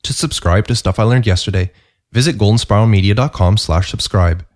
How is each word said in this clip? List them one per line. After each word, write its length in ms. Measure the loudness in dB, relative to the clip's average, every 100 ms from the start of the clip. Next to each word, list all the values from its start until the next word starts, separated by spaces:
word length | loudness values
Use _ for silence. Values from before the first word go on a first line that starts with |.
To 100 | -8
subscribe 540 | -6 -6 -4 0 0 0
to 80 |
Stuff 240 | -2 -2 0
I 40 |
Learned 240 | 0 2 0
Yesterday, 440 | -2 -2 -4 -4 _ _ _ _
visit 260 | -2 -2 0
golden 200 | 2 2
spiral 300 | 2 2 4
media 260 | 2 2
dot 200 | 0 -2
com 220 | 0 0
slash 360 | 0 0 -2 -2
subscribe. 540 | -6 -2 0 0 -2 -8